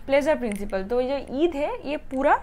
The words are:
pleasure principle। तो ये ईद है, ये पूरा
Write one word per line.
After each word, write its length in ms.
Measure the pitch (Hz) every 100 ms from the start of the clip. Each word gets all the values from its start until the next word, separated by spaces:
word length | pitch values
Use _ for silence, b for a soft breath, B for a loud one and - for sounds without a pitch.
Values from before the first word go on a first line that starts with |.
| -
pleasure 300 | 277 285 277
principle। 480 | 240 202 202 190
तो 160 | 196 247
ये 260 | 254 277 -
ईद 240 | 262 339
है, 340 | 285 320 480 269
ये 80 | 294
पूरा 440 | - 262 285 427